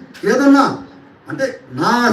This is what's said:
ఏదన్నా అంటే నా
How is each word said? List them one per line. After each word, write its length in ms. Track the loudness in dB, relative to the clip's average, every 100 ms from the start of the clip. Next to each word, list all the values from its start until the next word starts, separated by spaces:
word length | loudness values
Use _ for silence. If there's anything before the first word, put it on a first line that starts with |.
| -20 -8 -4
ఏదన్నా 340 | 0 4 4 2 -4 -14 -20 -20 -20 -14
అంటే 140 | -6 -6 -8 -12 -6
నా 120 | -2 0 0